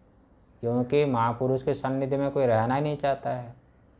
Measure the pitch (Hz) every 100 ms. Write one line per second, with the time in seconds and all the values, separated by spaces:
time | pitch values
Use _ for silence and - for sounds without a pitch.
0 | _ - _ - _ - 117 123 123 147
1 | 147 123 117 117 131 131 131 135 131 135
2 | 135 139 139 139 131 113 117 135 151 147
3 | 143 135 135 127 120 - - _ _